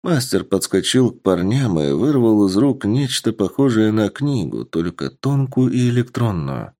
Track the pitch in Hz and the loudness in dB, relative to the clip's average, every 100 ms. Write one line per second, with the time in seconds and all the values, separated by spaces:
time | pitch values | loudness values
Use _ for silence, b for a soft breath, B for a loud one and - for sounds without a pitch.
0 | - 156 123 95 - 98 - 95 - 127 | 0 -2 0 -4 0 -4 0 -2 2 2
1 | 120 - 98 90 90 127 127 82 73 71 | 2 0 0 0 2 0 0 0 0 0
2 | 123 143 113 107 101 92 139 127 101 120 | 0 2 2 4 2 2 0 0 -2 0
3 | 139 - - 110 95 - 139 110 110 107 | -2 -2 -4 -2 -4 2 2 4 2 2
4 | 104 - 143 135 76 57 58 82 85 - | -2 -2 -4 -2 -4 -8 -6 -4 -4 -6
5 | - - 135 139 131 131 127 123 123 120 | -10 -6 -2 0 0 0 0 2 0 0
6 | 120 - 120 90 69 65 52 _ | -2 -2 -2 -2 -6 -8 -10 _